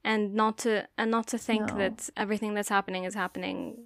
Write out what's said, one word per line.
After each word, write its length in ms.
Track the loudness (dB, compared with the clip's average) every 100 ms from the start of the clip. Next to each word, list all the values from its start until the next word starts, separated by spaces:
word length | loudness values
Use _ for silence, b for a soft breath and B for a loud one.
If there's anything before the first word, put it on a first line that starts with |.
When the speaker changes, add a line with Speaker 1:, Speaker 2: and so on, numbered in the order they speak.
Speaker 1:
And 300 | 0 0 2
not 240 | 2 2 2
to, 280 | 0 0 0 -2
and 140 | 0
not 160 | 2 0
to 100 | -4
think 300 | 2 2 2
Speaker 2:
No. 100 | 0
Speaker 1:
that 320 | 0 -2 -8 -4
everything 380 | -2 0 0 -2
that's 140 | 2
happening 340 | 2 0 -2
is 100 | -4
happening 640 | -2 -4 -4 -4 -4 -6 -10